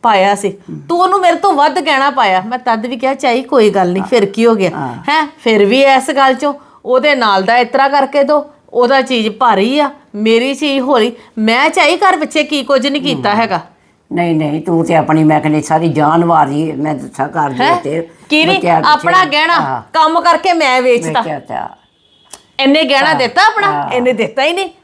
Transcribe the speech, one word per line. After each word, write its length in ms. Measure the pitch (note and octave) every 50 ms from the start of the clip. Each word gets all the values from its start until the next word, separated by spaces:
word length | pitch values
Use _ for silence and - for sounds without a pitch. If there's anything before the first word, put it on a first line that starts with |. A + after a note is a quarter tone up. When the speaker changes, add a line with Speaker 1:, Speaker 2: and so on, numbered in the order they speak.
Speaker 1:
ਪਾਇਆ 340 | - A#3 G#3+ G3 F#3 G3 G#3
ਸੀ। 140 | G3 G3+ G3
Speaker 2:
ਹੂੰ। 300 | F#3 - - - E3 D3+ C#3 -
Speaker 1:
ਤੂੰ 100 | E4+ F4
ਉਹਨੂੰ 200 | F#4 F#4 F#4 G4+
ਮੇਰੇ 160 | F#4 F4 E4+
ਤੋਂ 180 | - - G4+ F4
ਵੱਧ 260 | C#4+ C#4+ D#4 C#4 F#4
ਗਹਿਣਾ 300 | C#4 D#4+ D4 C4 C4+ C#4+
ਪਾਇਆ। 320 | C4 B3+ A#3 G3+ F#3 F#3
ਮੈਂ 180 | F#3 A3 B3 B3
ਤਦ 260 | B3 B3 A3+ A3 G#3+
ਵੀ 120 | A#3+ B3
ਕਿਹਾ, 160 | A#3 B3 C4 C#4
"ਚਾਹੀ 280 | C4+ D4+ C4 A#3 B3+
ਕੋਈ 280 | C4+ - D4+ C4 A3 G#3
ਗੱਲ 240 | F#3+ G3 F#3 F3+ F3+
ਨਹੀਂ, 80 | F#3+
Speaker 2:
ਹਾਂ। 80 | F#3+ -
Speaker 1:
ਫਿਰ 160 | C4 A#3 G#3
ਕੀ 200 | G3 G3 A3 A3+
ਹੋ 100 | A#3+ A#3
ਗਿਆ?" 140 | G3+ F#3+ F3
Speaker 2:
ਹਾਂ। 240 | - D3+ C#3+ B2+ A#2 C3 F3 -
Speaker 1:
ਹੈਂ? 180 | D4 D#4+ D#4 D4 - - -
ਫਿਰ 220 | A#3+ A3 G#3+ G3+
ਵੀ 160 | G3+ A#3 C4+
ਇਸ 300 | C#4 C#4 C4+ C4 C4 D#4+
ਗੱਲ 220 | D4 C#4 C4+ C4+ C4
'ਚੋਂ 200 | C4 D4+ C#4+ C#4 C#4+ - - - - _
ਉਹਦੇ 300 | A#3 B3 B3+ A#3+ D4 C#4+
ਨਾਲ 280 | C4 A#3 G#3+ G3 F#3+ F#3+
ਦਾ 140 | G#3 A3+
ਇਸ 120 | B3 B3 A#3
ਤਰ੍ਹਾਂ 200 | B3 B3+ C4+ C#4
ਕਰਕੇ 340 | C#4 C#4+ C#4 C4 - C#4+ C#4
ਦੋ, 220 | - D4+ D4 C#4+ - - _ _ _
ਉਹਦਾ 320 | - A#3 B3 A#3+ C4+ C4+
ਚੀਜ਼ 280 | C4 - C4 A#3 G#3+ A3
ਭਾਰੀ 500 | G#3+ - B3+ A#3+ G#3+ F#3+ G3+ A#3 C4+ D4
ਆ, 120 | D4 C#4 C#4+ - _ _ -
ਮੇਰੀ 400 | G#3 G#3+ A3 A3+ A3+ A#3+ C4+ C#4
ਚੀਜ਼ 240 | C#4 D4 D4 C#4 C#4
ਹੋਲੀ। 320 | B3+ C4 C4 A#3+ G#3+ B3 A#3 - - - _
ਮੈਂ 320 | A3+ G#3+ A3 A#3 B3 C#4+ D#4+
ਚਾਹੀ 280 | - F#4+ E4 D4 F4
ਘਰ 200 | F4 G#4 F#4+ F#4
ਪਿੱਛੇ 260 | D#4 D#4 - - D#4 D4+
ਕੀ 200 | D4 D4+ C#4+ B3+
ਕੁਝ 240 | - C#4+ C4 A3
ਨਹੀਂ 140 | C#4+ C#4 D4
ਕੀਤਾ 320 | C4 C#4+ B3+ - B2+ G3+ G#3
Speaker 2:
ਹੂੰ। 80 | A3
Speaker 1:
ਹੈਗਾ। 200 | A3+ G#3+ F#3+ D#3+ - - _ _ _ _ _ _ _ _ D3
Speaker 2:
ਨਹੀਂ, 220 | E3+ F3 E3+ E3
ਨਹੀਂ, 260 | D#3 D#3 D3 D3 D#3
ਤੂੰ 240 | D3+ F#3 E3+ E3 E3
ਤੇ 100 | E3 F3
ਆਪਣੀ, 280 | D#3 D3+ - D#3 D#3+ D#3
ਮੈਂ 180 | D3+ D3+ D3
ਕਹਿੰਦੀ, 200 | - D#3 D3+ D3+
ਸਾਰੀ 260 | D3 - D#3+ D#3+ E3
ਜਾਨ 380 | E3 C#3+ D3+ D3+ D3 D#3+ E3+ E3+
ਵਾਰੀ 460 | E3+ E3+ D#3 D3 C3+ C#3 D3 D#3+ D#3
ਹੈ, 40 | D#3
ਮੈਂ 200 | C3 D3 D3+ D3+
ਦੱਸਾਂ 340 | C3 C3+ C3 - - C3+ D3
ਘਰ 200 | D3 D#3 D3+ C#3+
ਦੇ 140 | C3+ B2 B3+
Speaker 1:
ਹੈਂ? 120 | D4 F4
Speaker 2:
ਉੱਤੇ 340 | F4+ - C#3 D3+ E3 E3+ - - _ - _
Speaker 1:
ਕੀ 160 | D4 D4+ D#4+
ਨਹੀਂ? 100 | E4+ F#4+
Speaker 2:
ਬੱਚਿਆਂ 200 | F#4+ - F4 E4+
ਪਿੱਛੇ। 180 | - - D4 D4+
Speaker 1:
ਆਪਣਾ 320 | D4 D4+ E4+ E4+ F#4 F#4
ਗਹਿਣਾ 280 | D4 C#4+ D4 D#4 E4 E4+
Speaker 2:
ਹਾਂ। 280 | D#4+ - C3+ C3 A#2+
Speaker 1:
ਕੰਮ 400 | - - - D#4+ D#4 D#4 E4 E4+
ਕਰਕੇ 320 | - F4 E4 E4 - F#4+ F4
ਮੈਂ 280 | E4+ D#4 C4 B3+ B3+
ਵੇਚਤਾ। 400 | B3 B3+ A#3+ A#3+ E3 D#3+ - -
Speaker 2:
ਵੇਚਿਆ 180 | A3+ E3 D#3 -
ਤਾਂ। 300 | - - - - - - - _ _ _ _ _ _ _ _ _ _ _ - - _ _ _ -
Speaker 1:
ਇਹਨੇ 240 | C4+ C4+ C#4 D#4 D#4+
ਗਹਿਣਾ 240 | B3 C#4 C4+ C#4
Speaker 2:
ਹਾਂ, 80 | D#4 D#4+
Speaker 1:
ਦਿੱਤਾ 260 | C4 B3+ A#3 - F4
ਆਪਣਾ? 300 | G4 A4 A4 A4 G4+ -
Speaker 2:
ਹਾਂ। 180 | D4 F4+ - -
Speaker 1:
ਇਹਨੇ 220 | - B3 A#3+ B3+ B3+
ਦਿੱਤਾ 300 | G3+ A3+ - - C4+ C4
ਹੀ 100 | D#4 E4+
ਨਹੀਂ। 160 | F#4+ G4 E4+ - _